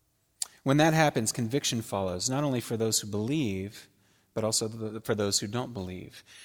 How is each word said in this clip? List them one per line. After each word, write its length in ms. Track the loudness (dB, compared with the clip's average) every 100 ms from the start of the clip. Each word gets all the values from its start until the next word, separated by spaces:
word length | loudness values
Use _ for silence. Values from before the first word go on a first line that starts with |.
| _ _ _ _ -12 -4
When 160 | 2 6
that 160 | 6
happens, 380 | 6 4 4 0
conviction 500 | -2 -2 0 0 -2
follows, 480 | -2 -2 -2 -2 -2
not 140 | 0
only 160 | 0 0
for 160 | -2 0
those 240 | 0 0
who 60 | 0
believe, 840 | -2 0 0 0 -2 -4 -10 -20 _ _ _ _
but 80 | -4
also 260 | -2 0 -2
th-, 340 | -4 -8 -6
for 100 | -2
those 260 | 0 2 0
who 60 | -2
don't 280 | -4 -6
believe. 500 | -8 -10 -10 -14 -18 -20 -20